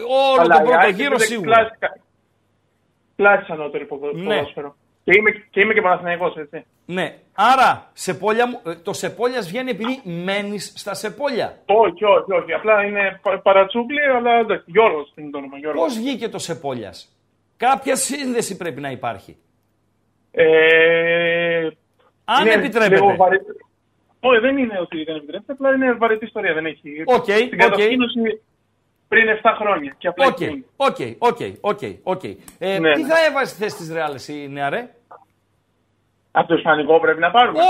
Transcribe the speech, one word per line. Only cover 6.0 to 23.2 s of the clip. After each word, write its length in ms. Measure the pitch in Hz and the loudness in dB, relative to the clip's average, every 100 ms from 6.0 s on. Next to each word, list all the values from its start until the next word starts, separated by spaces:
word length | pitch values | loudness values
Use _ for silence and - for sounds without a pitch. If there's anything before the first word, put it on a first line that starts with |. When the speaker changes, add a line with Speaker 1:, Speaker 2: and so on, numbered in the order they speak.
| 175 175 175 156 | -2 -4 -4 -6
Speaker 2:
έτσι. 280 | 147 156 - _ - | -12 -16 -18 _ -10
Speaker 1:
Ναι. 320 | 180 151 - _ - | -6 -6 -8 _ 0
Άρα, 540 | 226 262 214 131 - | 2 4 4 2 -8
Σεπόλια 540 | - - 139 202 226 240 | -10 -8 -4 -2 0 -2
μου, 120 | 240 165 | -4 -10
ε, 100 | 165 | -10
το 180 | 202 | -10
Σεπόλιας 540 | - 180 180 247 254 170 | -6 -8 -4 -4 -4 -6
βγαίνει 220 | 233 254 | -8 -6
επειδή 320 | 196 226 262 | -6 -6 -6
μένεις 720 | 185 170 185 202 202 208 - - | -8 -8 -4 -4 -6 -10 -12 -12
στα 180 | 208 | -12
Σεπόλια. 640 | 190 214 220 285 220 139 - - | -8 -10 -6 -4 -2 -6 -8 2
Speaker 2:
Όχι, 380 | 214 202 - 208 | 4 4 2 2
όχι, 260 | 175 190 | 2 2
όχι. 200 | 175 165 | -2 -2
Απλά 300 | 156 214 208 202 | -2 2 2 2
είναι 340 | 202 196 180 | -2 -2 -2
πα-, 180 | 202 190 | -4 0
παρατσούκλι, 600 | 202 196 190 240 240 294 | 4 4 4 -2 -4 -2
αλλά 300 | 285 254 240 | 0 0 2
εντάξει, 320 | 233 214 170 - | 2 2 -4 0
Γιώργος 440 | 185 220 156 143 - | 2 2 0 -8 -16
είναι 140 | 147 | -14
το 80 | 143 | -12
όνομα, 200 | 139 139 | -12 -10
Γιώργος. 260 | 151 147 | -6 -2
Speaker 1:
Πώς 140 | 294 220 | -2 -2
βγήκε 320 | 262 233 220 | -6 -6 -8
το 100 | 185 | -8
Σεπόλιας; 760 | - 160 143 123 98 - - _ _ _ _ _ | -10 -8 -8 -8 -10 -16 -20 _ _ _ _ _
Κάποια 380 | 240 254 262 262 | 0 0 0 -2
σύνδεση 600 | - 285 254 233 - 180 | -4 -6 -4 -4 -6 -8
πρέπει 240 | 170 135 | -10 -8
να 100 | 143 | -10
υπάρχει. 460 | 127 120 98 - - _ _ _ _ _ _ _ _ _ | -8 -8 -10 -16 -20 _ _ _ _ _ _ _ _ _
Speaker 2:
Ε, 1400 | - 160 160 160 160 165 165 170 170 170 170 170 165 160 - _ _ _ _ - | 0 4 6 6 6 4 2 0 0 0 -2 -2 -2 -4 -8 _ _ _ _ -2
Speaker 1:
Αν 180 | 247 | 2
Speaker 2:
ναι, 80 | 214 | 4
Speaker 1:
επιτρέπετε. 440 | 214 185 226 208 190 | 2 0 0 4 6
Speaker 2:
λίγο 200 | 196 | 4
βαρύ-, 260 | 175 | 4